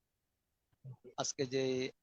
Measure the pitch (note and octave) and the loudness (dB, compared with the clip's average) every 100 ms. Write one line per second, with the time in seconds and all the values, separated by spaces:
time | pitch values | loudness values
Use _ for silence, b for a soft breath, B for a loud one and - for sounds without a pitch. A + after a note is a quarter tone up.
0 | _ _ _ _ _ _ _ _ C3 B2 | _ _ _ _ _ _ _ _ -16 -16
1 | - - C3+ - C3 C3+ C3 B2+ C3 - | -10 -4 -4 -2 0 2 2 2 0 -6